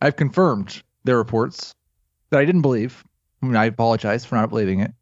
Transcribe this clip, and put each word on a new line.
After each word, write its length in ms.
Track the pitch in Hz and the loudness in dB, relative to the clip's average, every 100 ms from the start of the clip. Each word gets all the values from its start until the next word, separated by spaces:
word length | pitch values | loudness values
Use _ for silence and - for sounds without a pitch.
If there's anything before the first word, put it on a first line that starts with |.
I've 140 | 143 - | -2 0
confirmed 680 | 143 185 185 107 95 - _ _ | -2 2 2 0 -6 -12 _ _
their 140 | - 123 | 0 0
reports 580 | 113 113 127 - - - _ _ _ _ _ | 0 -2 -2 -6 -18 -20 _ _ _ _ _
that 100 | 143 | 2
I 60 | 147 | 4
didn't 160 | 180 | 2
believe. 420 | 143 120 120 - _ _ _ _ | 2 0 -2 -8 _ _ _ _
I 40 | 131 | -2
mean, 80 | 117 | 2
I 100 | 113 | 0
apologize 600 | 117 117 113 110 117 - | 0 0 0 -2 -4 -2
for 100 | 117 | -2
not 140 | 110 | -2
believing 300 | 110 98 95 | -2 -2 0
it. 120 | 107 - | -2 -6